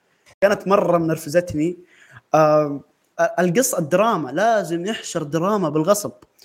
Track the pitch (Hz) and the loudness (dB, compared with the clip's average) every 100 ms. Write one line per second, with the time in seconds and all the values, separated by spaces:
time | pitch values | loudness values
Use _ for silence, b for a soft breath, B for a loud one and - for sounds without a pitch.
0 | _ b b b - 196 185 202 175 175 | _ b b b 0 0 2 2 4 2
1 | 165 160 147 165 175 151 165 - B B | 0 -4 0 -2 -2 -4 -4 -6 B B
2 | B B _ 156 156 151 151 143 - _ | B B _ 2 4 4 0 -4 -12 _
3 | _ - 170 - 180 170 254 185 151 180 | _ -2 -2 0 0 2 0 -2 -2 0
4 | 220 190 139 147 220 220 170 170 185 226 | 2 0 -4 -2 0 0 -2 -6 -6 -8
5 | - 170 147 160 185 208 160 151 156 202 | -8 -8 -4 -2 0 0 0 0 2 2
6 | - - _ _ | 0 -12 _ _